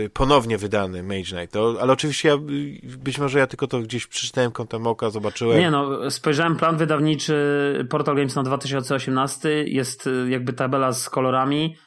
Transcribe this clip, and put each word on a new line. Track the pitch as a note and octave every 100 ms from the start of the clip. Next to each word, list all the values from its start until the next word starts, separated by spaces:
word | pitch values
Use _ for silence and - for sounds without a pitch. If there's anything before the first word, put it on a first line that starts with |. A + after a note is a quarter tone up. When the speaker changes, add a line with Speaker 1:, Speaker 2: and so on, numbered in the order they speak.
| G#2
Speaker 1:
ponownie | - C3+ C#3+ A#2 G#2+
wydany | G#2 G#2 F#2+ F#2
Mage | F#2 G2
Knight. | F2+ F2+ E2+
To, | G#2 A#2 A2
ale | B2+
oczywiście | C3 D3+ C3 D#3
ja, |
y, | C#3+ D3+ C#3+ C#3+ C#3 B2 C3
być | C3+ C3+
może | C#3 C#3
ja | C3
tylko | - C3+
to | B2+
gdzieś | A2 A#2+ -
przeczytałem | - - C3 A#2+
kątem | A#2 A2+ A#2 A#2
oka, | A2 A2+
zobaczyłem. | G#2+ G#2 - A#2 A2+
Speaker 2:
Nie | F3
no, | C#3+ C#3+ C#3 C#3
spojrzałem | - D#3+ C#3+ E3+ D#3+
plan | E3 D#3+
wydawniczy | D#3+ D3+ D#3 D3+ - D3+ C#3+ C#3+ C#3+ C3+ B2+
Portal | D3+ D3 C#3+
Games | C#3
na | D3
dwa | C3 C#3+
tysiące | C3+ C3+ B2+
osiemnasty, | C3+ C3 C3 C3+ - D#3+ D3+ D3
jest, | C3+ B2 - C3+
y, | B2+ B2+
jakby | B2+ B2+
tabela | B2 C3 C3+ C3
z | A#2+ -
kolorami, | C#3 C3 B2+ C3+ D3 D#3+ D#3+